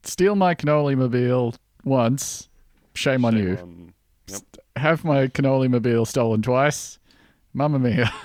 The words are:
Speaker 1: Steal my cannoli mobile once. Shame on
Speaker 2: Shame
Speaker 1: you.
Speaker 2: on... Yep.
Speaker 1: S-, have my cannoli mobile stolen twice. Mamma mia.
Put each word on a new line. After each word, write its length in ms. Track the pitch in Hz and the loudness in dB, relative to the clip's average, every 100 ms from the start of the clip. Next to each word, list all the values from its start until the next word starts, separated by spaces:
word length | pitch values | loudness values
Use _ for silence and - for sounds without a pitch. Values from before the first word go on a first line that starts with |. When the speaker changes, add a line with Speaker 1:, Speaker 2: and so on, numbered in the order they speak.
Speaker 1:
Steal 320 | - - 190 202 | -12 0 0 2
my 180 | 180 170 | 0 0
cannoli 420 | 151 151 143 135 | 0 2 2 0
mobile 580 | 127 123 123 127 120 - _ _ - | 0 0 2 0 0 -4 _ _ -2
once. 640 | 131 117 135 - - - _ _ _ _ | 2 2 0 -4 -12 -16 _ _ _ _
Shame 300 | - 147 131 | -4 0 2
on 100 | 120 | 2
Speaker 2:
Shame 140 | 110 92 | 2 0
Speaker 1:
you. 100 | 92 | -4
Speaker 2:
on... 360 | 87 87 87 _ _ _ - | -8 -20 -20 _ _ _ -16
Yep. 80 | 98 | -16
Speaker 1:
S-, 60 | - - _ 120 | -18 -20 _ -4
have 280 | 151 160 165 | 0 0 0
my 220 | 139 131 | 0 0
cannoli 420 | - 139 135 131 | 0 0 2 2
mobile 360 | 123 120 117 110 | 0 2 0 0
stolen 360 | 135 117 110 | 0 0 0
twice. 580 | 117 127 147 - - - _ _ _ _ _ | 0 2 0 -2 -10 -18 _ _ _ _ _
Mamma 260 | - 147 143 | -4 -2 0
mia. 340 | 123 104 117 - | 0 0 -2 -4